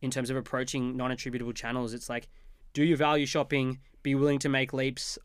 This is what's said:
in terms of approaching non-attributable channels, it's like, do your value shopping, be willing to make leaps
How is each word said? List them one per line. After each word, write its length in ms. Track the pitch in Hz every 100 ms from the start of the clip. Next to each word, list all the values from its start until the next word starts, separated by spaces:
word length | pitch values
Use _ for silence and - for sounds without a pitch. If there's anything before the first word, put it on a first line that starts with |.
in 80 | 131
terms 220 | 131 123
of 40 | 131
approaching 600 | 120 127 127 139 123 127
non-attributable 560 | 127 127 127 123 120
channels, 400 | 117 117 127 120
it's 160 | 117 -
like, 180 | 120 - - - - -
do 100 | 139
your 140 | 156 147
value 300 | 151 151 139
shopping, 520 | 156 139 143 127 131 - -
be 140 | 143 139
willing 240 | 147 143
to 100 | 143
make 240 | 135 131
leaps 460 | 131 135 131 - -